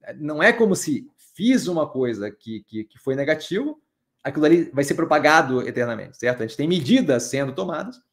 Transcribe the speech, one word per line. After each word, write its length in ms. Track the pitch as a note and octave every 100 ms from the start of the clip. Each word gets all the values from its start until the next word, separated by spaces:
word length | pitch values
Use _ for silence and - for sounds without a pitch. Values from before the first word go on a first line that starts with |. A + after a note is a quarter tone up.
é, 100 | -
não 300 | C3 D3+ D3+
é 100 | F#3+
como 220 | A#3 A3
se 340 | F3+ - B2 - _ _ -
fiz 320 | A3 B3+ D#3
uma 180 | E3+ D3
coisa 460 | C3 B2 A2 G#2
que, 320 | G2+ A2+ A2
que, 180 | _ A2
que 160 | G#2+ _
foi 160 | -
negativo, 680 | C3+ C#3 D#3 - F#3 C#4+ D4+ _ _ _ _
aquilo 220 | C#3 D3+ D3+
ali 180 | E3+ D#3
vai 100 | C3
ser 140 | C#3+ E3
propagado 680 | D#3+ D3+ C#3+ D#3+ C#3+ B2+
eternamente, 540 | B2 B2 A#2+ A2 F#2+ _
certo? 240 | A#2+ B2
A 40 | A2+
gente 100 | -
tem 100 | D3
medidas 580 | F3+ C3 B3+ E3 B2
sendo 280 | - C#3+ C#3
tomadas 480 | C3 F#3 D#3 F#3 - _